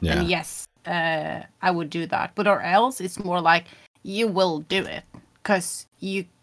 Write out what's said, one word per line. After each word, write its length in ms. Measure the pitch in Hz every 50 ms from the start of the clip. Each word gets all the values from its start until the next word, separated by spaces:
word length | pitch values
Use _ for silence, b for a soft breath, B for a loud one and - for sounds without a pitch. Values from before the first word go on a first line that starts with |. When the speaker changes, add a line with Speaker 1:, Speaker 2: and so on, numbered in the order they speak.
Speaker 1:
Yeah. 120 | 170 165 165 175
Speaker 2:
And 80 | 170 170
yes, 380 | 180 165 - - - - - - _ _ -
uh, 540 | 170 175 170 165 165 160 156 151 156 160 165 165 - _ _
I 100 | - 185
would 180 | 180 170 165 143
do 160 | - 170 165
that. 280 | 175 - - - - -
But 100 | - 208
or 140 | 208 196 -
else 380 | - 170 180 208 226 262 254 -
it's 180 | 185 180 - -
more 220 | 202 180 175 180
like, 240 | 165 165 170 220 170 b b b b b _ _ -
you 240 | - 196 214 233 220
will 320 | 180 190 190 180 160 151
do 240 | 160 - 185 190 -
it, 180 | - 80 - - _ - - - _ _ _
'cause 440 | - - 202 185 175 - - - - _ _ _
you, 280 | 180 196 190 196 180 175 _ _